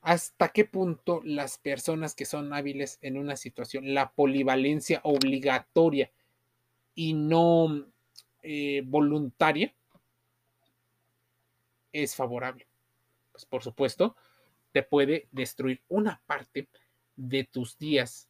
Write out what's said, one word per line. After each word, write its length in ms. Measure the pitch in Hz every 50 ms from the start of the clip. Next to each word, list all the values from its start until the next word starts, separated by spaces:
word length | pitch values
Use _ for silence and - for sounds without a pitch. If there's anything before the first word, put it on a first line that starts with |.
| _
¿Hasta 480 | 165 170 170 - - _ _ 180 165
qué 140 | - - 214
punto 560 | - - 190 190 175 160 - _ - 175 165 -
las 340 | 160 147 143 143 131 - -
personas 560 | _ 147 139 123 - - 160 160 160 156 -
que 120 | - 135
son 260 | - - 151 143 143 143
hábiles 460 | 143 143 139 139 139 143 139 - _
en 160 | - 139 131
una 200 | 139 143 143 139
situación, 580 | 131 - 127 - - 123 - - 135 131 135 139
la 180 | 139 135 - _
polivalencia 880 | - 143 139 131 139 135 135 131 131 135 139 151 151 143 - 165 - -
obligatoria 1080 | 151 147 139 135 135 139 135 131 139 127 127 - _ _ 165 165 165 151 139 123 - _ _ _ _ _ _ _ _ _ _ _ _ _ _ _ _ _
y 200 | - 165 156 160
no, 720 | 156 151 151 160 165 170 170 170 165 165 160 151 147 139 - _ _ _ _ _ - - _ _ _ _
eh, 400 | 156 151 147 143 143 143 139 135
voluntaria, 920 | 131 135 147 147 143 147 151 147 127 - _ 160 156 147 147 202 262 _ _ _ _ _ _ _ _ _ _ _ _ _ _ _ _ _ _ _ _ _ _ _ _ _ _ _ _ _ _ _ _ _ _ _ _ _ _ _ _ _ _ _ _ _
es 220 | 151 147 135 -
favorable? 540 | - 135 120 120 120 123 127 127 127 - _ _ _ _ _ _ _ _ _ _ _ _ _ _
Pues, 140 | - -
por 160 | _ - 127 117
supuesto, 520 | 123 113 - 139 123 - - 190 233 - _ _ _ _ _ _ _ _ _ _ _
te 120 | _ 139 135
puede 440 | - - 147 139 139 156 165 - _ -
destruir 500 | 131 127 120 - - 139 131 127 - _ _
una 320 | 175 202 214 214 160 - _
parte 420 | _ 147 139 143 _ _ 139 - _ _ _ _ _ _ _ _ _ _
de 280 | - 131 123 127 135 131
tus 340 | _ _ 127 123 117 - _
días 500 | 151 151 151 135 123 117 - - - _